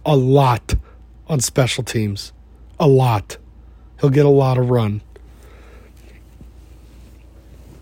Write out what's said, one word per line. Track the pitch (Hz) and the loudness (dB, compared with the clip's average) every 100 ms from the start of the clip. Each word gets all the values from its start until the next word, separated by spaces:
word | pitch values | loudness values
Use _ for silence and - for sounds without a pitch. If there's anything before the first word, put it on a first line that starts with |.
| - | -2
a | 143 | 0
lot | 127 139 135 117 - - - - - - - | 2 2 2 0 -4 -6 -6 -20 -20 -20 -8
on | 156 | -6
special | - - 131 - | -4 -2 -2 -4
teams. | 117 120 107 98 - - - - - - | -6 -6 -6 -8 -14 -20 -20 -20 -20 -2
A | 156 | 2
lot. | 135 127 110 - - - - - - - - | 2 2 -2 -6 -18 -20 -20 -20 -20 -20 -2
He'll | 147 | 0
get | 135 143 | 2 4
a | |
lot | 139 131 127 | 4 2 0
of | 123 | 0
run. | 123 107 104 - - - - - - - - - - - - - - - - - - - - - - - - - - - - | 0 -2 -6 -12 -20 -20 -20 -20 -20 -20 -20 -20 -20 -20 -20 -20 -20 -20 -20 -20 -20 -20 -20 -20 -20 -20 -20 -20 -20 -20 -20